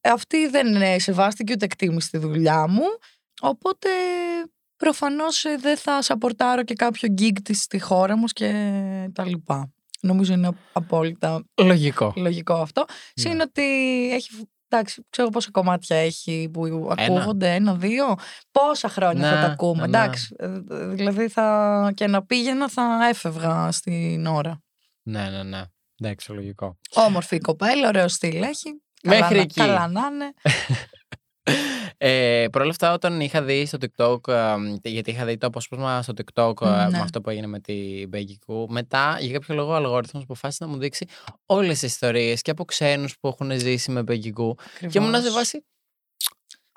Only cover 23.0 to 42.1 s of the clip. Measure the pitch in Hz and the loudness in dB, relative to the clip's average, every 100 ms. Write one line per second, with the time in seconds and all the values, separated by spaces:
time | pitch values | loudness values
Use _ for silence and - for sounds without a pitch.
23 | 233 233 170 160 165 165 165 165 - 170 | 2 2 -4 -2 0 0 0 -2 -4 -2
24 | 170 165 160 156 151 160 _ _ _ _ | -2 -2 0 -2 -2 -8 _ _ _ _
25 | - 107 98 98 95 95 92 _ _ _ | -8 -6 -6 -8 -10 -10 -12 _ _ _
26 | 110 101 - 104 98 98 98 87 - - | -8 -8 -12 -12 -12 -10 -10 -12 -4 2
27 | 220 190 175 165 - 156 202 277 254 208 | 2 2 -2 -4 -2 -2 0 2 2 2
28 | 175 - 170 160 220 294 311 302 _ _ | 0 0 -4 -2 -4 -6 -12 -16 _ _
29 | 175 208 190 202 185 - 208 190 170 180 | 2 4 6 4 2 2 2 2 0 -2
30 | 277 285 285 - 151 131 - 127 - - | -4 -4 -10 -2 0 0 -2 -4 -4 -20
31 | _ - _ _ - 277 285 262 208 - | _ -20 _ _ 0 0 0 -6 -10 -2
32 | 139 131 123 120 117 135 143 165 170 170 | 2 4 4 2 2 0 0 2 0 2
33 | 180 170 143 160 135 139 143 143 127 _ | 0 -2 0 -2 0 0 -2 -4 -8 _
34 | 120 120 - 120 113 107 104 104 117 113 | 2 2 0 0 2 0 -2 -6 -6 -6
35 | 110 117 117 113 123 120 - 127 135 127 | -6 -6 -4 -2 -4 -4 -12 -8 -4 -4
36 | 123 110 110 - 117 107 - - 117 - | -4 -8 -6 2 2 2 2 4 2 0
37 | - 117 104 107 104 101 - 104 98 98 | -2 -4 -6 -6 -8 -10 -8 -8 -6 -8
38 | 98 101 98 101 _ 110 113 117 120 135 | -8 -8 -8 -12 _ -8 -6 -6 -2 0
39 | 143 160 127 139 143 151 147 160 139 123 | 0 -2 -4 -6 -4 -4 -2 -2 0 -2
40 | 120 143 131 127 139 143 165 139 139 - | -2 -10 -12 -10 -8 -8 -8 -6 -6 -6
41 | 180 - - - _ 196 190 147 127 - | -12 -16 -20 -20 _ 2 4 0 -2 -2
42 | 123 | 0